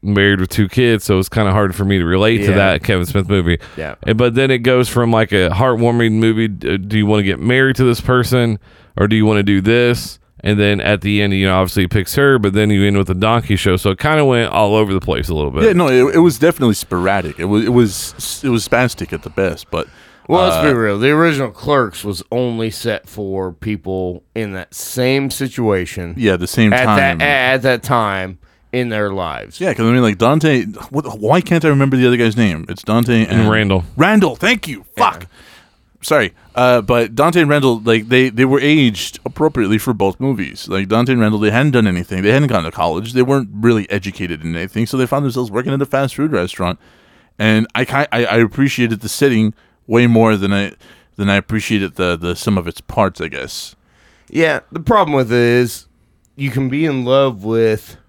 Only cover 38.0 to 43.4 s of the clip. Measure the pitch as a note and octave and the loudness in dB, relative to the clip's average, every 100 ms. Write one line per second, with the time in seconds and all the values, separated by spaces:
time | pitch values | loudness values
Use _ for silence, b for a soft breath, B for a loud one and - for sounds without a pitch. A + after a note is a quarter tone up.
38 | G#2+ B2+ C3 A2 C3 C3+ C#3+ D#3 B2+ G2 | 2 2 2 2 2 2 2 4 2 0
39 | - - B2+ - D#3 C#3+ G2 G#2+ - A2 | -10 -10 -12 -2 -2 0 0 0 -2 0
40 | G2 F2+ C3+ A#2+ D#2+ G#1 - F#2+ G2 A2 | -2 -2 -4 -4 -6 -10 -6 -6 0 0
41 | B2 B2+ G#2+ G#2+ G#2+ A2+ D3 B2+ G#2+ F2+ | 2 2 2 0 -2 0 2 2 2 0
42 | F2+ F#2 G2 C3 D3 A2 E2 - E2+ D#2+ | -4 -2 2 2 2 -2 -4 -4 -2 -2
43 | A2+ B2+ B2+ C#3 | -4 0 0 0